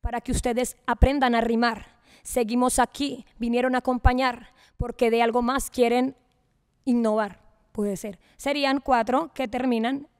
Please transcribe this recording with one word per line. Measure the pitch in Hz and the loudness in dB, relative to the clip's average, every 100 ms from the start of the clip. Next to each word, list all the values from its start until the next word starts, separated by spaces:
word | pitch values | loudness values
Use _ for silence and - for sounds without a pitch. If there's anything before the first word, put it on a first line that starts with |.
para | 233 233 | -8 -6
que | - | -4
ustedes | 254 254 233 247 - - | -2 -2 -2 -4 -6 -6
aprendan | 233 262 285 254 233 | 2 4 4 2 4
a | |
rimar. | 226 226 240 220 - _ _ - | 2 2 0 -2 -10 _ _ -20
Seguimos | - 247 220 240 254 269 | -6 -2 0 2 2 2
aquí, | 240 - 277 254 - - | 0 -2 -6 -8 -14 -8
vinieron | 233 240 254 254 | -2 0 0 0
a | |
acompañar, | 254 254 247 247 262 240 - _ _ - | -2 2 2 2 0 -4 -14 _ _ -12
porque | 240 - 233 | -10 -2 0
de | 226 | 2
algo | 233 240 | 2 0
más | 240 269 - | 0 -2 -4
quieren | - 233 240 262 - _ _ _ _ _ _ - | 0 2 2 0 -4 _ _ _ _ _ _ -2
innovar", | 240 226 214 208 180 _ _ _ | 0 0 0 -4 -8 _ _ _
puede | - 208 190 | -6 -6 -6
ser. | 214 196 _ - | -10 -16 _ -10
Serían | 277 285 277 269 | -6 -2 0 0
cuatro | - 247 220 254 330 | 0 0 2 0 -2
que | - 254 | -6 -6
terminan | 247 254 233 226 277 285 _ | -4 -2 0 -2 -4 -10 _